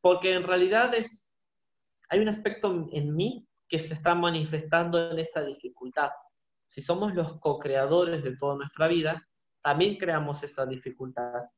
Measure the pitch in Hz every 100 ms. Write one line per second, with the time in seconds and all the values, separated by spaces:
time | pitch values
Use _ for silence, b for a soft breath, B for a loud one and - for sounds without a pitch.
0 | 180 180 185 185 180 185 185 214 247 240
1 | 220 - _ _ _ _ _ _ _ _
2 | _ 180 214 214 214 208 202 175 151 151
3 | 147 151 202 262 - _ _ 160 156 156
4 | 175 175 170 160 156 160 156 165 170 170
5 | 170 165 160 160 139 139 123 - 127 127
6 | 143 - - _ _ _ _ - 135 175
7 | 208 180 156 156 151 139 151 135 135 170
8 | 175 165 139 127 143 139 143 - 160 170
9 | 156 165 _ _ _ _ 151 143 190 196
10 | 175 160 147 143 147 - 131 131 131 127
11 | 131 127 123 120 120